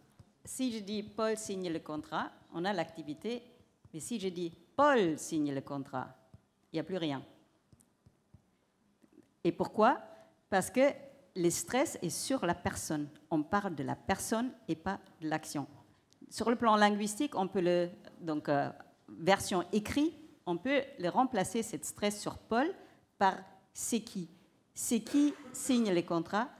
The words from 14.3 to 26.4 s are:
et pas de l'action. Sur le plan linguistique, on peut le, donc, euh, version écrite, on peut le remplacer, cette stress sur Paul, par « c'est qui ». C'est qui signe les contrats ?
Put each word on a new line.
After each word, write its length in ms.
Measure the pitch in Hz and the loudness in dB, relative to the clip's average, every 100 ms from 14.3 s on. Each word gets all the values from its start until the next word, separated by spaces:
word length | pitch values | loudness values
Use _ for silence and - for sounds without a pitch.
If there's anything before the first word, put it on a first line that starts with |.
| 220 247 - - | -2 -2 -6 -6
et 80 | 160 | -4
pas 240 | 190 196 - - | -4 -8 -10 -10
de 80 | 156 | -4
l'action. 380 | 156 - 151 131 - - _ _ _ - | -4 -4 -6 -6 -12 -20 _ _ _ -14
Sur 180 | - 220 | -2 0
le 80 | 233 | 4
plan 200 | 233 214 | 6 8
linguistique, 580 | 208 208 208 208 294 | 6 6 0 -2 -2
on 140 | - 190 | -2 0
peut 120 | 202 | 2
le, 300 | 175 175 175 190 - - | 4 4 2 -4 -20 -10
donc, 260 | 165 151 156 | -4 -4 0
euh, 220 | 143 135 - - _ - | 0 0 -6 -18 _ -20
version 540 | 101 165 196 - 185 - | -2 2 4 2 -2 0
écrite, 420 | 214 208 285 311 - - - - | 0 0 2 0 0 -14 -12 -6
on 100 | 170 | -4
peut 260 | 254 277 - - | 0 0 0 -4
le 100 | 175 | 0
remplacer, 540 | 185 262 208 190 233 | 2 2 0 0 -2
cette 220 | 214 - | -4 -6
stress 340 | - - 208 208 | -8 -4 -2 -2
sur 180 | - - | -6 -8
Paul, 340 | - 226 311 381 - - _ - | -2 2 2 -2 -14 -20 _ 0
par « 160 | 196 185 - - _ | 2 2 -8 -20 _
c'est 260 | - - 226 | -10 -2 -2
qui ». 300 | - 196 165 - _ _ _ | -2 -10 -10 -14 _ _ _
C'est 260 | - - 233 | -8 -2 -2
qui 340 | 233 285 294 - - | 2 4 4 0 -10
signe 380 | - - 247 220 | -6 0 2 4
les 140 | 175 | 2
contrats ? 440 | 170 170 160 202 | 2 -2 0 -2